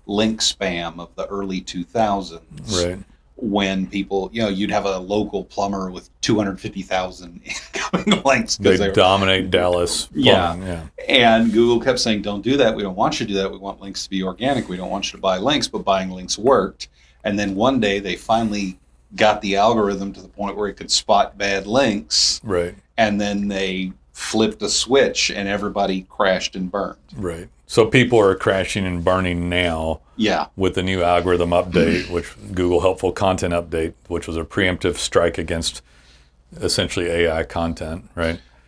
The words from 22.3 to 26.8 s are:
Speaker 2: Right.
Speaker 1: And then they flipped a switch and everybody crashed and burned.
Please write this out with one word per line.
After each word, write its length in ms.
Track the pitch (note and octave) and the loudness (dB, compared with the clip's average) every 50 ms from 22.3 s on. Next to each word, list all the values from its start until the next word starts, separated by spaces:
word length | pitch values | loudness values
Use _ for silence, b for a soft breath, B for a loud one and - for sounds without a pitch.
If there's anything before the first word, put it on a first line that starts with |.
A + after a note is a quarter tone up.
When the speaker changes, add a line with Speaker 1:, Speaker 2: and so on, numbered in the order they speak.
| - - - | -2 -4 -4
Speaker 2:
Right. 320 | A2 F#2+ F2 F2 F2 G2 - _ _ _ | -2 0 0 0 -2 -6 -12 _ _ _
Speaker 1:
And 240 | - A2+ G#2 G#2 G2+ | 0 2 2 2 0
then 280 | G#2 G2+ G2+ G2+ G2+ G2+ | 0 0 -2 -2 -2 -2
they 440 | G2+ F#2+ F#2+ F#2+ F#2+ F#2 F#2 F#2 F#2 - _ _ _ | -2 -2 -2 -2 -2 -4 -6 -6 -8 -12 _ _ _
flipped 500 | - - - - A2+ A2+ G#2+ G#2+ - G#2+ | -10 -8 -2 2 2 2 2 0 -2 -4
a 60 | - | -2
switch 600 | - - - G#2+ C3 C#3 B2 - - - - - | -2 -2 0 2 4 4 4 4 2 0 -2 -2
and 160 | - G2+ G2+ | -2 -4 -4
everybody 600 | G2 G2+ G2+ G2+ G2+ F#2+ G2+ G2+ F#2+ F#2+ F#2+ F#2 - | -2 -2 -2 -4 -4 -2 0 0 0 0 -4 -6 -6
crashed 480 | - - G#2 F#2+ F#2 F2+ - - - | -2 2 2 4 4 2 0 -4 -6
and 140 | G2 F#2 F2+ | -6 -6 -4
burned. 260 | F#2 G2+ | -4 -4